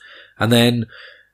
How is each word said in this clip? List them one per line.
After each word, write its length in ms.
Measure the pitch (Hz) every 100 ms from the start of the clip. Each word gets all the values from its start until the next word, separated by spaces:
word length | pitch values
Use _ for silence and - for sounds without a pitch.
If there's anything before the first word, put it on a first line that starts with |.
| - - - -
And 140 | 110
then, 340 | 117 120 120 113 - - - _